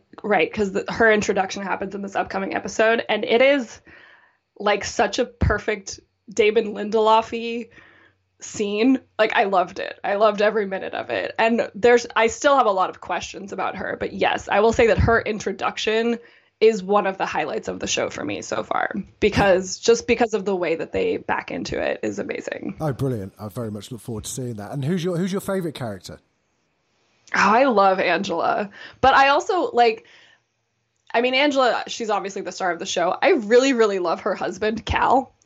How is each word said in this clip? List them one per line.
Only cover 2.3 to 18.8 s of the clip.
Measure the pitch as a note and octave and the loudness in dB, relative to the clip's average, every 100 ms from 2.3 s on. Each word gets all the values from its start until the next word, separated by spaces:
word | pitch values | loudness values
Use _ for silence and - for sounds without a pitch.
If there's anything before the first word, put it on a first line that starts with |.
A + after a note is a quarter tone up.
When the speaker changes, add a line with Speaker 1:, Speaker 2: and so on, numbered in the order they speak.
| F#3+ F#3+ - | -4 -4 -4
Speaker 1:
episode, | G3+ - A3 A#3 - | -6 0 2 2 0
and | G#3+ | -4
it | G#3+ A#3 | 2 4
is, | C4 C#4+ A3 - - - - - _ _ _ _ | 6 4 0 -12 -20 -20 -20 -20 _ _ _ _
like, | G#3 G#3 | -2 0
such | - - G#3 G#3 | -2 0 0 0
a | A#3+ | -4
perfect | - - G#3 - G#3+ - - _ _ - | 0 0 0 -2 -6 -8 -18 _ _ -12
Damon | G3+ G#3+ A3+ G#3 | 2 4 4 0
Lindelof-y | G3 G#3 A3 A3 A3 A3+ A#3 A#3 A#3 A3+ - - _ _ _ _ _ | -6 -2 2 4 4 2 -6 -6 -8 -10 -18 -20 _ _ _ _ _
scene. | - - G3+ G#3 B3 C4 - - | -18 -6 -4 2 2 2 -2 0
Like, | A3 | 0
I | - G3+ | 2 2
loved | G3 F3+ F#3+ | 2 0 -4
it. | - - | -10 -8
I | - G3+ | -4 2
loved | G#3+ G3+ | 2 4
every | G#3 A3 G3 | 0 0 -4
minute | F#3+ D#3+ | -6 -8
of | - - | -8 -4
it. | A2 F2+ - | -4 -4 0
And | A3+ A#3 - - | 0 0 -2 2
there's, | A#3+ A#3+ A#3+ - | 6 6 4 0
I | A3+ | 0
still | - D4 C#4 | 2 4 4
have | A#3 | 4
a | |
lot | F#3+ F3 | 2 -2
of | - | -4
questions | - F3+ - - G3 | -8 -6 -6 -12 -12
about | F#3+ A#2+ G3 | -6 -6 -6
her, | F#3+ - | -8 -6
but | G3+ | -6
yes, | F#3+ - G#3+ - | 0 0 0 0
I | G3+ | 4
will | A3+ | 4
say | A3+ A3+ | 4 4
that | F#3 | 4
her | - A3+ | 4 4
introduction | - G#3+ - - B2 - - A3 A#3 A#3 - _ _ _ | 0 -4 -6 -4 -6 -4 -2 0 0 -2 -8 _ _ _
is | A3 A3 | 4 4
one | F#3 G#3 G3 | 2 2 2
of | F#3+ | -2
the | E3 | -4
highlights | - D3+ - - | -4 -4 -4 -6
of | F#2 | -8
the | - | -4
show | - A#2+ | -2 -2
for | - | -4
me | G2 G2 | -6 -8
so | - A2+ | -6 -6
far, | G#2+ - | -2 -2